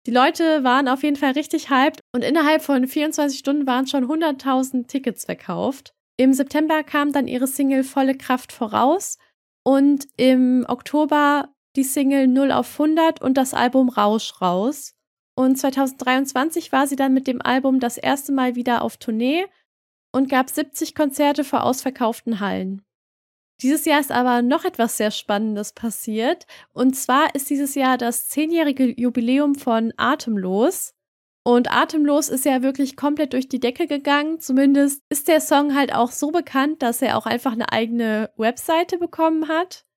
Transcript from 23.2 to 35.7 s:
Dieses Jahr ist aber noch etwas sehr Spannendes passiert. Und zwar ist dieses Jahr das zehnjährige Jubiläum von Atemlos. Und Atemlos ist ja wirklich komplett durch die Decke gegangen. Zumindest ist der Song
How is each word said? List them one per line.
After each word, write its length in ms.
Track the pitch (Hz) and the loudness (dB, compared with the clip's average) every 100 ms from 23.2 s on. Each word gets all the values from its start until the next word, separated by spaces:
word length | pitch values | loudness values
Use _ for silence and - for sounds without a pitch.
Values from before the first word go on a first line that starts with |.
| _ _ _ _ | _ _ _ _
Dieses 220 | 254 302 | -2 0
Jahr 160 | 320 294 | 2 0
ist 100 | 277 | 0
aber 320 | 240 247 240 | 0 2 2
noch 220 | 240 320 | 0 0
etwas 320 | 370 - 226 - | -2 -2 -2 0
sehr 160 | 214 | -4
Spannendes 640 | - - 208 220 208 208 | -4 -4 -2 -2 -4 -8
passiert. 720 | - 233 - - 214 247 339 - - - | -8 -8 -8 -6 -4 -2 -4 -10 -20 -14
Und 240 | - 262 262 | 0 0 0
zwar 400 | - 262 320 277 | 0 2 2 -2
ist 120 | - | -4
dieses 260 | 285 285 277 | -2 -2 0
Jahr 200 | 262 254 | 0 0
das 320 | 240 240 - | -2 -4 -4
zehnjährige 720 | 285 311 339 294 269 254 - | -4 0 0 0 2 0 0
Jubiläum 540 | 247 247 233 269 294 | -2 0 0 2 2
von 380 | 277 254 226 226 - | 0 0 0 0 0
Atemlos. 960 | 233 302 240 208 185 196 285 392 - _ _ _ _ _ | 0 0 -2 -4 -2 0 0 0 -10 _ _ _ _ _
Und 260 | 240 240 240 | 2 2 4
Atemlos 600 | 240 320 320 285 285 302 | 0 2 0 2 2 0
ist 140 | 262 | -2
ja 180 | 285 254 | 0 0
wirklich 340 | 262 269 269 - | 0 -2 -4 -2
komplett 360 | 294 302 294 | -4 -2 -2
durch 160 | 254 262 | -2 -4
die 120 | 254 | -4
Decke 260 | 240 262 330 | -4 -4 -4
gegangen. 540 | 285 277 285 311 320 | -2 0 0 -2 -6
Zumindest 640 | - 262 277 277 285 277 - | 0 4 6 6 4 0 -6
ist 200 | 285 - | -4 2
der 120 | 311 | 2
Song 360 | 311 285 294 | 4 2 2